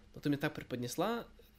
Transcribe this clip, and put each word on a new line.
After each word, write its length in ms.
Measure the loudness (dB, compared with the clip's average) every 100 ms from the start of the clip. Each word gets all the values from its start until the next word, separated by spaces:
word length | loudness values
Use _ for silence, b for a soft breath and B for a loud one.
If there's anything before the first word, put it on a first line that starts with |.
| B
Но 80 | -4
ты 80 | 0
мне 80 | 2
так 160 | 2
преподнесла, 760 | -2 -4 -2 -2 0 2 0 -4 -16 -20